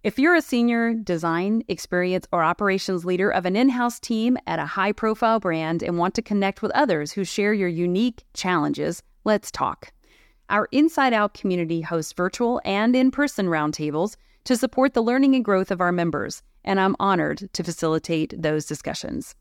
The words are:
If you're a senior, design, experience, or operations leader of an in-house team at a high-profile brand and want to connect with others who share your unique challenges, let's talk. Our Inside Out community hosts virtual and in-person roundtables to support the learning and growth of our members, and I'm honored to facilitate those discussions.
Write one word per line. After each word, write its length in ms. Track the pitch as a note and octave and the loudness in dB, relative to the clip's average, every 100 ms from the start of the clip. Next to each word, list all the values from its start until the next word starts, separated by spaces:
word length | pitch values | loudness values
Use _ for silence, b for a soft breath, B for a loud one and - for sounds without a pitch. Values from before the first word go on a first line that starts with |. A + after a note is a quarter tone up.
If 160 | G#3 - | -2 2
you're 160 | D4+ | 4
a 80 | F4 | 4
senior, 520 | - A#3+ A#3+ A#3 A#3 | 2 0 2 2 0
design, 680 | A3+ G3 E3+ E3 E3 F#3+ A3+ - | -2 -2 -2 0 0 0 -2 -2
experience, 580 | F#3 - F3+ F3+ F#3 - | -8 -2 -2 0 -2 -2
or 100 | F3+ | 0
operations 640 | D#3+ F3 G3+ F#3+ - F3+ | 0 0 0 0 -2 -4
leader 260 | F3 F3+ G3 | -2 0 2
of 160 | - F3+ | 0 0
an 80 | |
in-house 460 | G3 C4 B3 A#3+ - | 2 2 2 -2 -4
team 360 | - A3 A3+ B3+ - | -4 0 0 0 -2
at 100 | E3 | -4
a 80 | D3 | -4
high-profile 720 | G3 G3 G#3+ A3 A3 A3+ A3+ | -2 -2 0 -2 2 2 2
brand 460 | F#3 D#3+ D#3+ E3 | 0 -2 -2 -2
and 140 | - E3+ | -2 0
want 160 | F3+ | 0
to 80 | - | -2
connect 400 | A3+ G#3 G3 - | -2 0 0 -2
with 100 | A3 | -2
others 400 | - C#4+ D#3+ D3 | 0 2 0 -2
who 100 | G3+ | -4
share 300 | F#3 - G3+ | -4 0 0
your 140 | G#3 F3+ | 2 0
unique 560 | E3 F3 F#3 A#3+ - _ | 0 0 2 0 -4 _
challenges, 680 | - F#3 F3 D3 C#3+ D3+ E3+ _ _ | -6 -2 0 0 -2 -4 -6 _ _
let's 280 | G#3 G#3 - | 0 0 0
talk. 400 | - - - - _ b b b b _ | -4 -4 -4 -16 _ b b b b _
Our 180 | G#3 - | -2 0
Inside 400 | C4 D#4+ D#4 C4+ | 2 2 2 2
Out 220 | A3 G#3 | 2 0
community 460 | - G3 F3+ E3 E3 | -2 -2 0 0 -2
hosts 320 | D#3+ E3+ D3+ | -2 -4 -4
virtual 480 | - A3 - A#3+ B3 | -2 -4 0 0 0
and 320 | - G3 A3+ B3+ | -2 0 2 4
in-person 500 | C4 C4 C#4+ - F#3 | 2 2 -2 0 -2
roundtables 680 | D#3+ D3+ D3+ D3+ D3+ G3+ - _ _ | 0 -2 -2 -4 -2 -4 -6 _ _
to 120 | - B3 | 0 0
support 380 | B3+ - C4+ | 2 2 2
the 80 | - | 2
learning 340 | A3+ B3+ C#4 C4 | 2 4 4 4
and 80 | |
growth 260 | A3 F#3+ F#3+ | 2 0 0
of 100 | F3+ | 0
our 120 | F3+ | 0
members, 500 | F3+ E3+ D3 G2+ - _ _ | 2 0 -2 -6 -10 _ _
and 160 | - G3 | -2 2
I'm 160 | F#3+ - | 2 2
honored 500 | G3 F3+ D3+ - G3 | 2 2 0 -4 -8
to 100 | - | -6
facilitate 720 | E3+ E3 D#3+ D#3+ - E3 D#3 - | -6 -2 0 0 -2 -2 -2 -2
those 300 | D#3+ D#3 - | -2 -2 -4
discussions. 680 | D3+ D3+ - - - - - | -8 -8 -10 -8 -10 -10 -20